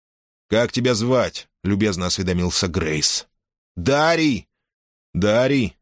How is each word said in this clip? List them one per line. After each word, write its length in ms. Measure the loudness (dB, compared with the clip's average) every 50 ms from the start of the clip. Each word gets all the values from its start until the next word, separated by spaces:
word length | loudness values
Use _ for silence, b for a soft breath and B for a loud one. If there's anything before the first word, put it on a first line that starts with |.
| _ _ _ _ _ _ _ _ _ -2
«Как 220 | 0 0 0 0
тебя 240 | 0 0 0 0 0
звать?» — 520 | 0 0 2 2 2 2 0 -2 -8 -16 _ _ _ -4
любезно 440 | -2 0 2 2 0 0 -2 -2 -4
осведомился 600 | -2 -2 -2 0 0 0 0 0 -2 -2 -2 -2
Грейс. 600 | -2 -2 -2 -2 -2 -2 -2 -2 -2 -4 -8 _ _ _ _ _ _ _ _ _ -12
«Дарий!» 720 | -6 -2 0 0 2 2 2 2 2 2 0 0 -2 -6 _ _ _ _ _ _ _ _ _ _ _ _ _ -4
«Дарий? 640 | -2 0 2 4 4 2 2 2 0 0 -2 -6 _